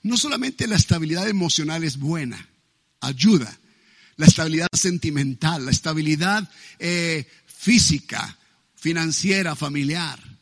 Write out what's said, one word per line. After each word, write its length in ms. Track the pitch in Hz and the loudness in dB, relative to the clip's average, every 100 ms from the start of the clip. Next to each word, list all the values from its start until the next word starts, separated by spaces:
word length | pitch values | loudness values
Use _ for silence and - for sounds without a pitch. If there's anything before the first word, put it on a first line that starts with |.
No 140 | 208 240 | 0 0
solamente 500 | 294 247 254 - 240 | 0 -2 -4 -4 0
la 80 | 143 | 2
estabilidad 540 | - 170 156 170 208 | 4 2 0 -2 -2
emocional 560 | 202 170 - 151 165 160 | 0 0 0 -2 -4 -4
es 120 | 135 | -4
buena, 520 | 139 165 131 104 - _ _ _ _ _ | -4 -4 -6 -10 -16 _ _ _ _ _
ayuda. 580 | 127 131 185 185 107 - _ _ _ _ _ - | -8 2 4 4 2 -14 _ _ _ _ _ 6
La 80 | 156 | 6
estabilidad 420 | - 160 160 175 | 6 -2 -2 -2
sentimental, 920 | - 190 180 160 143 139 123 160 165 | -2 -2 -2 -2 -2 -2 -2 -2 -2
la 80 | 131 | -2
estabilidad, 800 | 139 160 156 151 151 180 208 190 - - - | -2 -2 -2 -2 0 0 -2 -4 -16 -20 -8
eh, 480 | 170 175 170 156 127 - _ | -4 -2 -2 -4 -8 -18 _
física, 920 | - - 233 - - - 110 - - _ _ _ _ | -6 4 4 4 0 -2 -10 -10 -12 _ _ _ _
financiera, 800 | 156 170 160 147 196 196 180 139 | -4 -2 -2 -2 0 0 0 -4
familiar. 680 | 147 143 139 165 160 127 - - | -4 -2 -2 -2 -6 -10 -18 -20